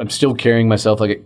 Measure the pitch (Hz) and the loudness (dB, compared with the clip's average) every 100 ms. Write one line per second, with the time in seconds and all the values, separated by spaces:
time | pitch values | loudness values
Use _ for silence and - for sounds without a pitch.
0 | 104 - 139 113 120 117 113 107 110 107 | -8 -2 -2 0 0 2 2 2 0 0
1 | 104 104 | 0 -4